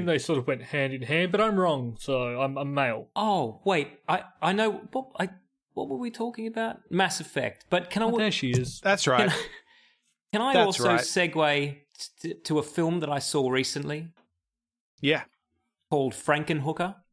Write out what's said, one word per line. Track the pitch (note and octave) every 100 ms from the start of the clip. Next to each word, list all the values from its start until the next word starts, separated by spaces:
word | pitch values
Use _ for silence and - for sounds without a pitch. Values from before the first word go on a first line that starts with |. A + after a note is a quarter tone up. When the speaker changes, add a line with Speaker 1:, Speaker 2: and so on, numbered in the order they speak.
Speaker 1:
woman. | F3
Speaker 2:
they | D3
sort | - D3+
of | B2
went | B2
hand | B2 D3 C3+
in | C3+
hand, | A#2 D#3+ F3
but | G3+
I'm | A3 G3
wrong, | F3+ C#3 A#2+ A2+
so | - C3 B2 B2
I'm, | C3+ C#3
I'm | C#3+
male. | C#3+ B2+ A2 - G3+
Speaker 3:
Oh, | G#3+ F#3 A#2 -
wait. | G3 F3 C#3+ - -
I, | F3+ - -
I | E3
know. | G3 A3 - -
What, | C4 C4 -
I, | F#3+ - _ _ _
what | - C#4
were | C4
we | A#3+
talking | A#3 A#3 A3+ A3+
about? | A3+ A3+ - -
Mass | F3 F3+ -
Effect. | D#3 C#3+ A#2 - -
But | F3+ F3
can | G#3
I | A3+
Speaker 2:
Oh, |
Speaker 3:
wa- | A#3
Speaker 2:
there | G#3+
she | - B2+
is. | B2 B2 -
Speaker 1:
That's | G3 G3 C#3+
right. | B2 C#3+
Speaker 3:
Can |
I, | - - - _ _ _ _ _ _ -
can | G#3
I | B3+
Speaker 1:
That's | C4+ G3
Speaker 3:
also | F3 A#2+
Speaker 1:
right. | A#2
Speaker 3:
segue | B2+ F#3 E3+ D#3+ D3 C#3+ C#3+ C#3+ _ - - _
t-, | E3+
to | E3 - D3+
a |
film | D3+ - E3 F3
that | D3
I | C#3
saw | - D3+ B2+
recently? | C3 C3 C#3 D3 D3+ E3 _ _ _ _ _ _ _ _ -
Speaker 1:
Yeah. | C#3 D3+ - _ _ _ _ _ -
Speaker 3:
Called | D3 C3
Frankenhooker. | - - D3+ D3+ D#3 C#3+ D#3 F3+ - _